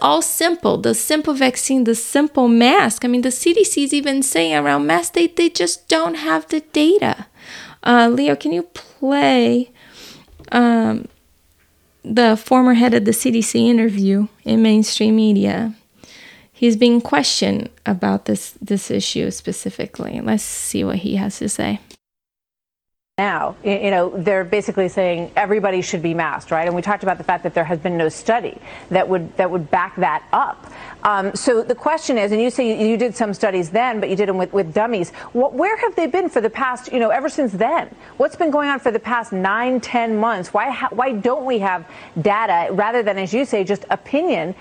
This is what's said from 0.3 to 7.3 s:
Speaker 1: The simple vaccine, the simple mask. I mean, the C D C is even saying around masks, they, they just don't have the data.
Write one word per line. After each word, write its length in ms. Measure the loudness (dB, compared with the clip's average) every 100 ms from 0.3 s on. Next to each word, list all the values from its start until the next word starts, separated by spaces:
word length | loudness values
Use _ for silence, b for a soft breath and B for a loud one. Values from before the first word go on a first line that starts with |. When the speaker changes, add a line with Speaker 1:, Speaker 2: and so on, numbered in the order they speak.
| -2 -2 0 0 0
Speaker 1:
The 180 | 0 -2
simple 380 | 0 -2 0
vaccine, 500 | 0 0 0 0 0
the 100 | 2
simple 540 | 0 0 0 2 2 4
mask. 560 | 6 6 4 2 -2
I 60 | -2
mean, 120 | 0
the 100 | 0
C 200 | 0 2
D 140 | 2 2
C 180 | 0
is 100 | 0
even 300 | 0 0 -2
saying 320 | 0 0 0 2
around 320 | 2 2 2
masks, 220 | 0 0
they, 180 | 0 0
they 220 | 2 0
just 400 | 2 -2 -2 -2
don't 260 | 0 0 -4
have 320 | -2 -2 -2
the 140 | -6
data. 640 | -2 2 4 4 2 -4 -10